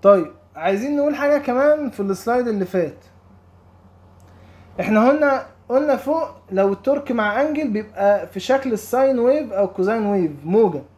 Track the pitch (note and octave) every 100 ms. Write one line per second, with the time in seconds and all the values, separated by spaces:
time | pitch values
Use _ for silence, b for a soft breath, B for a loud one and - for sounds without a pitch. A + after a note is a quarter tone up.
0 | G3 G3+ D#3 - _ - E3 G3 C4 D4
1 | C#4+ C#4+ C#4+ D4 C#4+ B3 D4 D4+ C#4+ -
2 | G3 F#3+ - B3 A#3+ G#3 F#3 F#3 D#3+ -
3 | _ _ _ - _ _ _ _ - _
4 | - - b b b b b b F3+ G#3+
5 | A#3 D4+ D4 C4+ - - _ B3 D4+ C4
6 | - D#4+ D#4+ - - F#3+ G3 G3 - C#4
7 | C#4+ A#3+ G#3+ G#3+ D4 D4 D4+ G#3 G#3+ -
8 | G3 G3+ E3+ G3 - C4+ C4+ G#3+ - A#3+
9 | C4+ C4 A#3+ C#4+ C4+ G3 G3 F#3+ F#3 A3+
10 | G#3 G3+ E3+ C#3+ D3 G3+ A3 D3 C3+